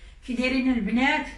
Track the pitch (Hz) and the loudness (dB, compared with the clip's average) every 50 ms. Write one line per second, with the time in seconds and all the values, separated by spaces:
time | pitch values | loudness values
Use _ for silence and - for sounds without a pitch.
0 | - - - - - 254 233 - 254 254 269 262 247 262 254 220 196 220 226 247 | -20 -20 -20 -16 -10 -6 -4 -2 0 0 0 2 2 2 2 2 0 0 2 2
1 | 269 285 302 302 262 - - | 2 2 2 0 -2 -6 -12